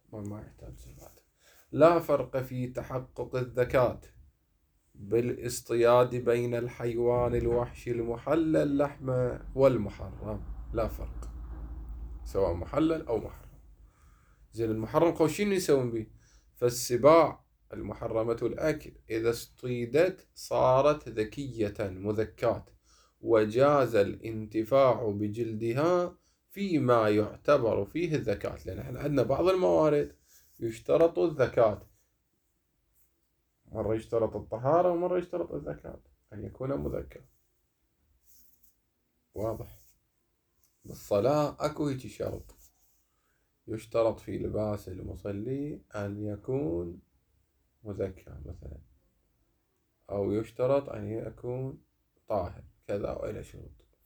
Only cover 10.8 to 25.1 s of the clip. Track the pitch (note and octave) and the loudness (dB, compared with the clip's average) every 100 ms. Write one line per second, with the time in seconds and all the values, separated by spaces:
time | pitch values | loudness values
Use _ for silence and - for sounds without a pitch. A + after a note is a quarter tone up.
10.8 | G#2+ - - - - - - - - - | -4 -4 -10 -10 -12 -12 -12 -12 -12 -12
11.8 | - - - - - G2 F2+ F2 - C#3+ | -12 -12 -12 -12 -6 0 0 0 -4 0
12.8 | D#3+ D#3+ B2 G#2+ G#2 - - - - - | 0 0 -2 -4 -4 -12 -20 -20 -20 -20
13.8 | - _ - _ _ _ _ A2 A2+ A2 | -20 _ -20 _ _ _ _ -4 -2 -2
14.8 | A2 D#3 E3+ E3 D#3 G3+ G#3 F#3 E3+ C3+ | 0 4 4 4 2 2 0 2 4 2
15.8 | B2 A2+ A2 - _ _ _ - B2 - | 2 -4 -8 -14 _ _ _ -2 0 0
16.8 | - A#2+ C#3 E3 C3+ - _ _ - G#2 | -2 6 8 8 6 0 _ _ -16 -10
17.8 | G2+ - A2+ A2 A#2 A2+ A#2 - D#3 D3+ | -8 -8 -4 -2 0 0 -2 0 -2 -2
18.8 | - - - A2+ A#2 A2+ - _ B2+ A#2+ | -6 -16 -6 -2 0 -2 -6 _ -6 -4
19.8 | A#2 C#3+ F#3 - - - - B2 B2+ C3 | 2 4 2 0 -14 -14 -2 4 6 6
20.8 | D3 D3+ A#2 A2 G#2+ D3 C#3 A2 G#2 - | 6 2 -2 -4 -4 -4 -6 -2 -2 -2
21.8 | G2 F#2 G2+ G#2+ G#2+ - A#2 - - _ | -6 -4 -2 -2 -2 -2 -2 -2 -6 _
22.8 | _ _ _ _ A2+ A2 G#2+ A2+ C#3+ C#3+ | _ _ _ _ 4 4 4 4 4 4
23.8 | A#2 G#2+ G2+ - A#2 A2 G#2+ A2 A2 C3+ | 4 2 2 -2 -8 -8 -4 -4 2 4
24.8 | C3+ G#2+ A2 | 6 4 0